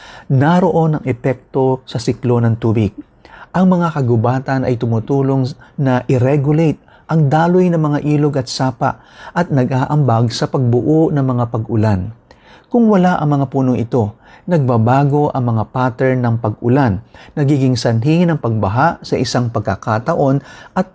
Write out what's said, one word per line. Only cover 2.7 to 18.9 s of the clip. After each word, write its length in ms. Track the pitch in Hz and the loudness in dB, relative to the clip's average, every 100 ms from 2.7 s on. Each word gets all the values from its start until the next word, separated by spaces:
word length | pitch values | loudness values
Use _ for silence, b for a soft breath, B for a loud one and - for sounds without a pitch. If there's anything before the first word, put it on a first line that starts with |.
| 110 101 - - _ B B B 175 | 0 0 -4 -16 _ B B B 0
Ang 240 | 185 180 | 2 2
mga 160 | 170 147 | 0 -2
kagubatan 720 | 120 117 120 131 135 131 127 | 0 0 0 -2 -2 -2 -2
ay 80 | 120 | -2
tumutulong 720 | 120 113 107 139 135 135 131 - B - | -2 -2 -2 -2 0 0 -2 -6 B -4
na 240 | 131 123 | 0 0
i-regulate 800 | 120 127 127 147 139 151 160 - b b - | 0 0 2 2 2 2 0 -2 b b -4
ang 240 | 160 139 | 0 2
daloy 400 | 156 170 185 180 | 2 2 2 2
ng 80 | 170 | 2
mga 200 | 151 147 | 0 -2
ilog 320 | 151 147 147 135 | 0 0 0 -2
at 160 | 123 | -6
sapa 480 | - 131 - 135 - B B B | -4 -4 -2 -4 -4 B B B
at 160 | - 175 | -4 -2
nag-aambag 800 | 139 127 127 135 151 127 113 120 - | 0 0 -2 0 0 2 2 0 -2
sa 160 | 156 | -4
pagbuo 640 | 147 123 120 147 156 160 147 | 0 0 0 2 2 2 0
ng 80 | |
mga 240 | 131 123 117 | 0 -2 -2
pag-ulan. 640 | 117 110 113 107 95 98 - _ B B B B | -4 -2 0 0 0 -4 -12 _ B B B B
Kung 240 | 240 220 | 2 4
wala 240 | 196 180 175 | 4 2 2
ang 160 | 151 143 | 0 0
mga 80 | 139 | 0
punong 320 | 139 127 123 | 0 0 0
ito, 400 | 117 131 104 - B B | 0 -2 -2 -6 B B
nagbabago 880 | - 170 127 117 113 135 143 147 147 | -2 0 2 2 2 2 2 2 0
ang 160 | 135 120 113 | -2 -2 -2
mga 80 | 104 | -4
pattern 480 | 127 127 120 131 127 | -2 -4 0 0 0
ng 160 | 120 117 | 0 0
pag-ulan, 560 | 113 104 120 139 127 95 B B B | -2 -4 0 2 2 -2 B B B
nagiging 480 | 156 143 143 131 123 | -2 0 2 0 0
sanhi 480 | 127 113 147 165 175 | 0 0 2 2 2
ng 80 | 151 | 0
pagbaha 640 | 117 110 98 120 160 | -2 -2 -2 0 0